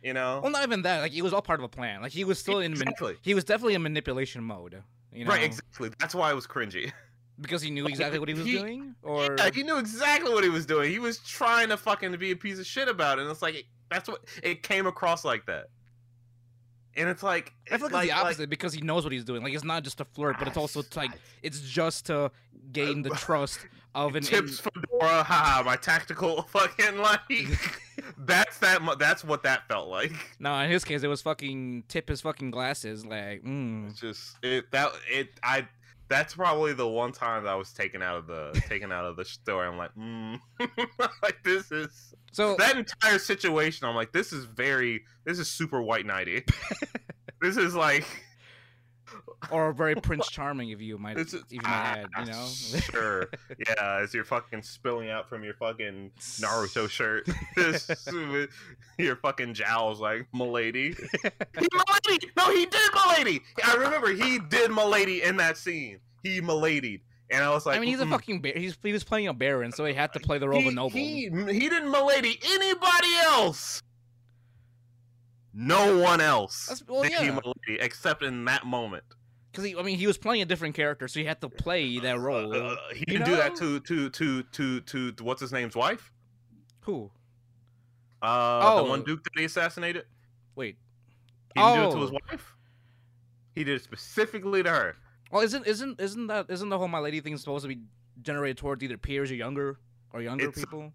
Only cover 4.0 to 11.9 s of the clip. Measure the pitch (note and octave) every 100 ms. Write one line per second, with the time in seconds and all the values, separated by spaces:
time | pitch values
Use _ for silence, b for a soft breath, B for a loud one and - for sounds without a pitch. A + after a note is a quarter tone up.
4 | D3 C3 C3 B2 A2+ G2+ F2 F2+ F#2+ _
5 | _ A#2 A#2+ - D3+ A2+ - - A2+ A2
6 | D#3 F3+ D#3 C#3 - - A2 F#2 C3 -
7 | B B _ - D3 E3+ D3+ C#3+ C#3+ C#3
8 | C#3+ D#3 D3 D#3 E3 G3 G#3 B3 C#4 B3
9 | D3+ D3 C#3+ C#3 D4 A#3+ C#4+ D#4 A3 A3+
10 | D4 D4 E4 A3 F#3+ E3 D3 D#3 C#3+ G3
11 | A#3+ A3+ - - A#3 A#3 A3+ G#3 -